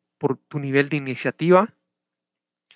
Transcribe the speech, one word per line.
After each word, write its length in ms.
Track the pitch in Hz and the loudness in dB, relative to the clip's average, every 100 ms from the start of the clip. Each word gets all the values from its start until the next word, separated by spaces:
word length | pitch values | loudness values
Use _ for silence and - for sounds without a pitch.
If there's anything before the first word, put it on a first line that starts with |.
| _ - | _ -6
por 200 | 143 127 | -6 -6
tu 200 | _ 151 | _ -10
nivel 300 | 139 139 143 | -2 0 0
de 80 | 147 | -2
iniciativa. 720 | 135 123 131 - 165 180 220 _ _ _ _ _ _ _ _ _ _ | -6 -6 -6 -2 4 4 2 _ _ _ _ _ _ _ _ _ _